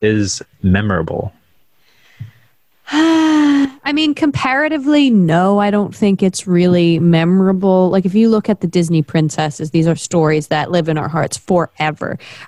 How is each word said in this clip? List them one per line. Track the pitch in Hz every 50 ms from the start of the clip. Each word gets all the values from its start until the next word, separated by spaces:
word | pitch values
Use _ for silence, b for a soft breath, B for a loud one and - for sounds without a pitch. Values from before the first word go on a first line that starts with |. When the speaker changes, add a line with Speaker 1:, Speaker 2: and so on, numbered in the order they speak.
| -
Speaker 1:
is | 107 110 107 104 95 - - - _ _ _ -
memorable? | 95 92 98 104 104 95 85 80 78 - - - 101 - _
Speaker 2:
<sighs> | _ _ _ _ _ _ _ _ _ _ _ _ _ _ _ - - - - _ _ _ _ _ _ _ _ _ _ -
I | 285 302 320 330 320 320 320 311 311 302 294 294 285 277 277 269 269 - - 277 294
mean, | 302 311 302 285
comparatively, | - 311 294 277 - - 254 262 277 302 311 311 302 262 294 302 294 285 262
no, | 233 202 180 160 156 175 185 196 202 202
I | 202 208
don't | 202 208 202 - -
think | - 220 202 196 185 202
it's | 185 - - -
really | 190 180 175 180 180 180 175 170 170 170 160
memorable. | 175 170 165 160 165 170 185 190 190 190 190 185 196 190 185 185 185 180
Like, | 185 196 180
if | 190 180
you | 214 226 226
look | 220 214 - -
at | 208 -
the | -
Disney | 170 - 180 175 160 170 160 151
princesses, | - - 165 156 147 - - 156 156 151 - 160 151
these | - 165 160
are | 165 160
stories | 160 - - - 170 156 151 156 151 151 -
that | 160 151 143 -
live | 180 175 156 165
in | 156 156
our | - -
hearts | 156 160 139 - - -
forever. | - - 185 175 160 - _ - 151 156 151 - - - - - B B B B B